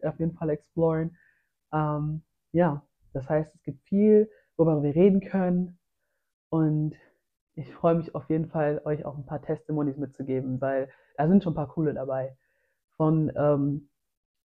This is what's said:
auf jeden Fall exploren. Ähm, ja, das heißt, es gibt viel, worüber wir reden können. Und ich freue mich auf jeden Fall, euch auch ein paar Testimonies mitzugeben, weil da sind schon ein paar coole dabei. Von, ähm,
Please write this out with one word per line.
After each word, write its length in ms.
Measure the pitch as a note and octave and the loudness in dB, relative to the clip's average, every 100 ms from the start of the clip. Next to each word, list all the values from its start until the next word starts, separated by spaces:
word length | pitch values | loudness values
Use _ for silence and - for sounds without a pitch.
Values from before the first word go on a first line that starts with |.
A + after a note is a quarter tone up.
auf 160 | D#3 - | -8 -4
jeden 160 | E3 E3 | -6 -4
Fall 140 | D#3+ | -6
exploren. 680 | D3+ _ E3+ E3 D#3+ E3 - _ _ _ _ _ | -6 _ -2 0 0 -4 -8 _ _ _ _ _
Ähm, 500 | D#3 D3+ D3 D3+ D#3 - _ _ | -4 -2 -2 -4 -6 -12 _ _
ja, 320 | E3 F3 C#3+ - _ _ | 0 2 0 -10 _ _
das 160 | C#3 C3 | -10 -2
heißt, 260 | D#3 D#3 _ | -2 -4 _
es 80 | |
gibt 180 | - C#3 | -14 -14
viel, 460 | - G3 G#3+ G#3+ A3 - _ - | -2 2 6 6 4 -4 _ 0
worüber 260 | D#3+ D3+ | 2 2
wir 100 | D3 | 2
reden 280 | D#3 G3 F#3+ | 4 4 4
können. 580 | - G3 F3+ F3+ F3+ - _ _ _ _ _ _ - | 0 -2 0 0 -4 -10 _ _ _ _ _ _ -4
Und 460 | D#3+ D#3 D3+ D#3 - _ _ _ _ _ - | 0 2 2 -2 -6 _ _ _ _ _ -16
ich 180 | - | -16
freue 220 | - E3+ E3 | -2 0 0
mich 180 | E3 | -2
auf 160 | C#3 - | -8 -2
jeden 200 | D#3+ D#3 | -2 -2
Fall, 320 | D#3+ D3 D3+ D3+ | -2 -2 -2 -4
euch 200 | D3+ D3 | -6 -6
auch 120 | D3 | -10
ein 80 | C3 | -10
paar 160 | D3 | -10
Testimonies 560 | - D#3 - D3+ D3 C#3 | -6 -8 -4 -4 -2 -4
mitzugeben, 640 | C3+ - C3 C3 C3 B2+ | -8 -8 -6 -4 -4 -4
weil 280 | C3+ C3+ C3+ - _ - | -2 -2 -4 -10 _ -2
da 100 | D3+ | 4
sind 160 | G3 | 4
schon 100 | F3 | 4
ein 20 | D#3 | -4
paar 140 | C3+ | -6
coole 240 | E3 D3+ | -2 -2
dabei. 420 | C3+ C3 C3 C3 - _ _ _ _ _ - | -2 -4 -6 -6 -12 _ _ _ _ _ -2
Von, 340 | D#3 D#3+ D3+ - | 2 2 0 0
ähm, 540 | D3 C#3+ C#3+ C#3+ - _ _ _ _ _ _ | 2 2 0 -2 -8 _ _ _ _ _ _